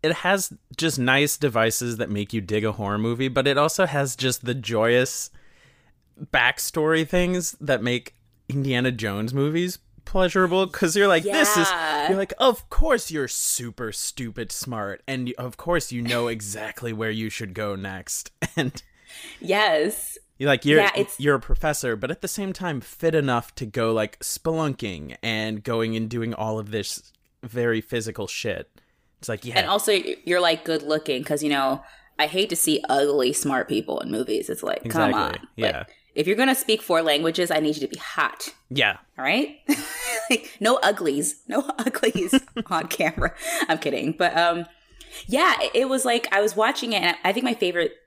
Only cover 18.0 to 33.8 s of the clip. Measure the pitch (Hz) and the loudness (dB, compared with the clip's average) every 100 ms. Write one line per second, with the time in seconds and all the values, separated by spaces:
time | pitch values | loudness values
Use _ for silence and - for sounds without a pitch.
18 | - - - _ - - 147 - _ _ | -8 -8 -8 _ -6 -2 -4 -6 _ _
19 | _ - - - 165 196 214 156 170 220 | _ -20 -18 -14 -2 2 4 4 2 -2
20 | - - _ _ 139 135 143 151 196 196 | -10 -12 _ _ 2 2 6 6 6 2
21 | 202 - 143 135 - - 156 147 131 110 | -4 0 2 2 4 2 2 0 -2 -2
22 | 123 170 185 - 196 180 185 139 - - | -4 -6 -6 -4 -6 -4 -4 -4 -8 -2
23 | 165 156 139 120 - - 113 123 113 113 | 2 4 2 0 -2 -10 -6 -2 2 2
24 | 107 - - - 165 160 156 131 110 87 | 0 -4 -8 -4 -2 0 0 -2 -6 -8
25 | 71 62 117 110 110 110 104 117 113 113 | -12 -8 -4 -2 -2 -4 -4 -2 0 -2
26 | 110 117 113 113 110 110 107 107 98 - | -2 -4 -4 -4 -4 -4 -4 -6 -4 -8
27 | - _ _ _ 120 120 120 113 - 120 | -12 _ _ _ -10 -2 0 0 -2 -4
28 | 110 110 98 - 113 90 - _ _ _ | -4 -8 -8 -4 -4 -6 -8 _ _ _
29 | _ _ - 107 123 127 160 202 208 196 | _ _ -8 -8 -2 -2 0 0 2 0
30 | - - - 175 175 165 - 160 143 156 | 0 -6 0 2 2 0 0 -2 0 -2
31 | 151 127 - 147 151 143 135 135 - - | 0 -4 -2 -2 0 0 0 -2 -6 -20
32 | _ - 151 180 214 170 - 156 - 139 | _ -2 0 2 0 0 2 0 2 2
33 | 143 143 127 143 143 131 - 107 | 4 4 2 0 0 -2 0 -2